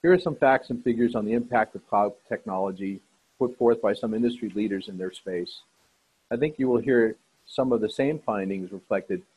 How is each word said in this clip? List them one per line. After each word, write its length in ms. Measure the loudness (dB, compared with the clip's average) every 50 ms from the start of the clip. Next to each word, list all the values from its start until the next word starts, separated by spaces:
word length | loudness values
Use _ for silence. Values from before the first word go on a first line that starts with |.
Here 100 | 8 6
are 60 | 6 6
some 160 | 4 -2 0
facts 340 | 4 4 4 4 4 2 -4
and 140 | -8 -2 0
figures 320 | -2 2 2 2 2 2
on 80 | 0 -2
the 80 | 0
impact 420 | 0 -2 -2 0 0 0 0 0 -4
of 140 | -18 _ _
cloud 240 | 2 2 2 2 -2 _ _ _
technology 720 | -8 -8 -6 -6 -4 -2 -2 -4 -4 -6 -6 -8 -8 -8 _ _ _ _ _ _ _ _
put 180 | -4 -4 0 _
forth 240 | 4 4 4 4
by 100 | 2 -2
some 220 | -2 0 -4 -4 -2
industry 360 | 0 0 -2 -2 -4 -8 -6
leaders 380 | -4 -2 -2 -2 -2 -4 -6 -10
in 80 | -10
their 140 | -8 -8 -8
space. 520 | -10 -10 _ -8 -6 -6 -6 -8 -12 -20 _ _ _ _ _ _ _ _ _ _ _ _ _ _
I 60 | -4
think 220 | -2 -2 -4 -2 -2
you 100 | 0 2
will 100 | 2 2
hear 380 | 2 4 4 4 4 4 0 _ _ _ _ _ _
some 260 | -10 -4 -2 0 0
of 80 | 2 0
the 100 | 0 -2
same 300 | -2 -2 -2 -2 -2 -4
findings 500 | _ -4 -4 -2 -4 -4 -6 -6 -8 -10
reflected 520 | -12 -14 _ _ -4 -4 -2 -4 -6 -6 -6 _ _